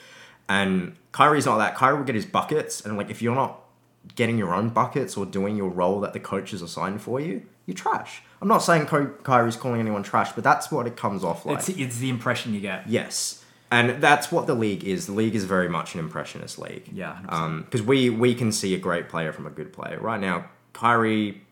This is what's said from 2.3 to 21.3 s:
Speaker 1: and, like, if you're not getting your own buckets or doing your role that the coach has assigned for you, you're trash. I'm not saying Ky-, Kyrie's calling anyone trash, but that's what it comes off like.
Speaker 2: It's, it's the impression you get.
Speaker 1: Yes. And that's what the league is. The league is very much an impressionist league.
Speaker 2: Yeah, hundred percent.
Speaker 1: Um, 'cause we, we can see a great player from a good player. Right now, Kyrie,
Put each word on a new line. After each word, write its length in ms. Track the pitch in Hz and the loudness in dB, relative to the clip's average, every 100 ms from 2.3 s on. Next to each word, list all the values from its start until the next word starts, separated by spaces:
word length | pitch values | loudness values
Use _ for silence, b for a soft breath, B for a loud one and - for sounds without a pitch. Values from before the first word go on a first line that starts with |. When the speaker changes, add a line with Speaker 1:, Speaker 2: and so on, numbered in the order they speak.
| 98 - 151 - - | 0 0 -2 -2 -8
Speaker 1:
and, 120 | 104 104 | -6 -4
like, 120 | 104 | -4
if 120 | 107 | -2
you're 120 | 117 | 0
not 260 | 127 123 - - _ _ _ - - | 2 0 -4 -20 _ _ _ -8 -2
getting 200 | 117 117 | 0 2
your 160 | 95 | 0
own 140 | 90 113 | 0 2
buckets 480 | 117 123 147 123 - | 2 0 0 -4 -4
or 80 | |
doing 320 | 95 98 98 107 | -4 -2 -2 0
your 140 | 95 | -2
role 280 | 90 90 101 | 0 2 2
that 120 | 98 | -2
the 80 | - | -6
coach 300 | - 98 95 | -6 -6 -4
has 100 | 98 | -10
assigned 400 | 85 - 87 104 | -10 -6 -4 -4
for 180 | 117 123 | -4 -4
you, 220 | 156 196 - _ | -4 -8 -10 _
you're 100 | - | -12
trash. 480 | 185 - 440 - - b b | -6 -2 -2 -4 -16 b b
I'm 60 | 196 | 2
not 100 | 170 | 4
saying 280 | 170 165 147 | 6 4 4
Ky-, 280 | 156 139 - | 0 0 -4
Kyrie's 340 | - 127 117 113 | 2 4 4 0
calling 240 | 131 117 | -2 0
anyone 220 | 110 104 | 0 -2
trash, 300 | 98 117 101 | 0 0 0
but 120 | - | 2
that's 260 | 127 147 - | 4 4 2
what 160 | 147 117 | -2 -4
it 80 | - | -4
comes 280 | 113 98 | -4 -2
off 220 | 90 82 - | -2 -2 -4
like. 140 | 143 | -4
Speaker 2:
It's, 80 | - | -4
it's 260 | 185 131 117 | -4 -4 -4
the 120 | 131 | -4
impression 420 | 120 - 131 123 | -2 -2 -2 -2
you 80 | 104 | -4
get. 260 | 98 92 92 | -4 -6 -2
Speaker 1:
Yes. 560 | 110 - - - - b b b | -2 -2 -4 -6 -8 b b b
And 320 | 120 120 135 | 4 4 4
that's 280 | 147 147 - | 6 6 4
what 160 | 170 - | -2 0
the 80 | |
league 300 | 123 107 95 | 0 0 0
is. 220 | 98 92 85 | -2 -4 -2
The 60 | |
league 220 | 101 110 | 0 0
is 100 | 110 | 0
very 240 | 95 95 87 | 0 2 2
much 240 | 82 - | -2 -4
an 60 | 90 | -6
impressionist 580 | 80 78 73 - - - | -6 -6 -8 -10 -12 -12
league. 320 | - - - | -12 -12 -12
Speaker 2:
Yeah, 220 | 98 85 | -12 -10
hundred 140 | 85 92 | -10 -6
percent. 120 | 82 | -2
Speaker 1:
Um, 220 | 80 80 - | -2 -4 -4
'cause 120 | 127 | -2
we, 280 | 107 135 123 | 2 4 4
we 240 | 110 123 | 4 2
can 180 | 120 117 | 2 0
see 220 | 104 101 | 0 -2
a 40 | 90 | -2
great 300 | 95 85 - | 0 -2 -2
player 240 | 82 78 | -4 -4
from 140 | 76 73 | -6 -10
a 40 | |
good 220 | 73 76 | -12 -14
player. 260 | - - 82 | -12 -10 -6
Right 220 | 110 113 | -4 -2
now, 240 | 95 87 82 _ _ | -2 -2 -6 _ _
Kyrie, 640 | - 117 117 113 110 104 | 0 4 4 4 2 0